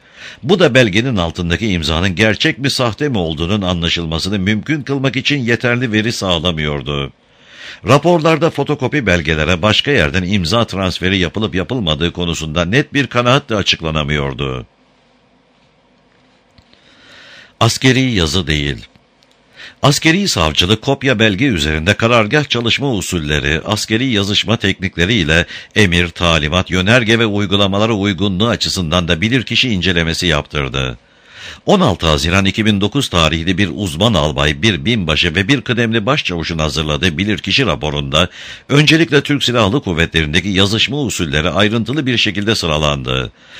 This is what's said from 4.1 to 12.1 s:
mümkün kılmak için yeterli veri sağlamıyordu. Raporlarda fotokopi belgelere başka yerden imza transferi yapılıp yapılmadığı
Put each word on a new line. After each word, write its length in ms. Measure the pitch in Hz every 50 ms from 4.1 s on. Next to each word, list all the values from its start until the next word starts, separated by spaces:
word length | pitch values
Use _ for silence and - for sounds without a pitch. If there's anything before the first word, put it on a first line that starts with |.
| 80 78 - 95 104 98
mümkün 440 | 90 101 107 104 - 135 156 151
kılmak 340 | 120 - 139 135 131 135 107
için 220 | 135 123 - 147 143
yeterli 540 | 117 117 120 113 - 120 120 120 127 117
veri 200 | 104 110 107 120
sağlamıyordu. 1000 | 113 - 101 92 87 82 76 90 85 76 76 76 73 71 62 73 71 69 69 60 - _ _ _ _ _ - - - - - - - - - 92
Raporlarda 600 | 131 147 147 170 175 165 151 165 160 143 165 143
fotokopi 560 | - - 139 - 147 - 131 117 143 151 113
belgelere 560 | 95 90 87 76 82 80 76 76 82 90 82
başka 280 | 87 107 104 - - 135
yerden 320 | 143 107 78 73 76 95
imza 420 | 90 90 104 101 85 78 107 117 113
transferi 540 | - 95 95 95 92 - - 87 92 98 95
yapılıp 360 | 87 78 - 98 110 101 85
yapılmadığı 580 | 95 87 - 127 131 98 78 76 71 82 85